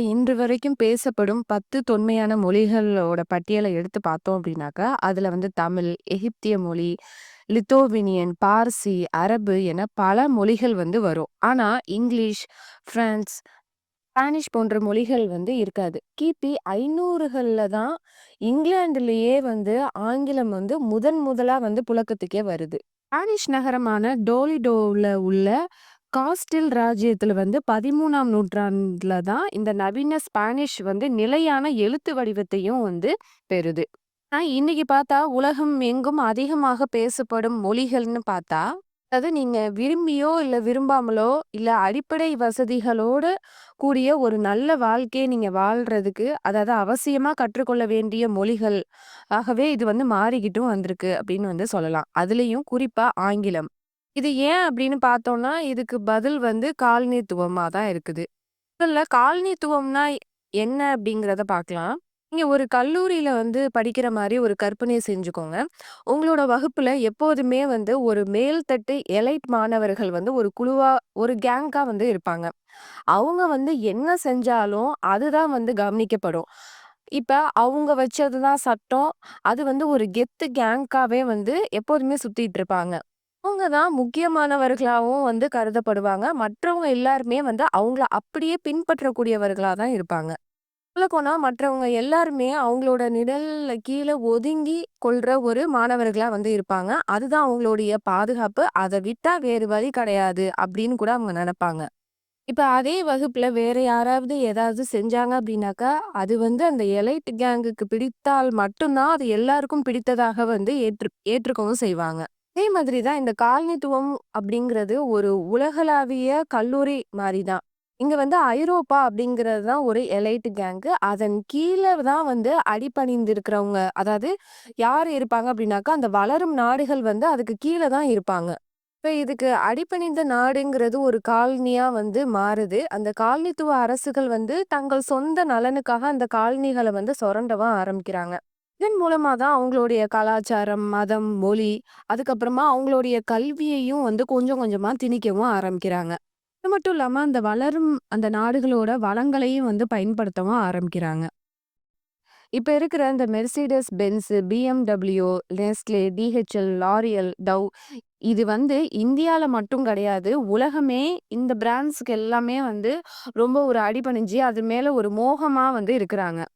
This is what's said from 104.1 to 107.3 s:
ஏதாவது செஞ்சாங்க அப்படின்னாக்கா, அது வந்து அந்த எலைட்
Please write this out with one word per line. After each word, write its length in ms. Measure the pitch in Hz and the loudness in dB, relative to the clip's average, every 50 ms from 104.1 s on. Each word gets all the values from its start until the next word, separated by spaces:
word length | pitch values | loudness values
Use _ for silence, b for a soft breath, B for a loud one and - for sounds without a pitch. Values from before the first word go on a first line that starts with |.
| 254 262 254 247 294 285 | 0 0 0 -2 -2 0
ஏதாவது 400 | 262 220 208 220 226 226 220 220 262 | 0 0 0 0 0 0 0 -2 -4
செஞ்சாங்க 480 | - - 214 202 233 233 240 247 247 254 | -2 -2 -2 0 0 0 0 0 0 0
அப்படின்னாக்கா, 560 | 262 233 214 220 214 208 202 190 - 240 254 294 302 427 415 - | -2 -2 -2 -2 -2 -2 -4 -4 -2 0 0 0 0 -2 -4 -6
அது 200 | 208 190 190 226 233 | -4 -2 0 0 2
வந்து 260 | 226 226 240 247 330 | 2 2 2 2 2
அந்த 180 | 339 294 247 214 196 196 | 2 2 2 0 0 2
எலைட் 380 | 202 202 233 285 320 - - | 2 0 0 0 -2 -4 -8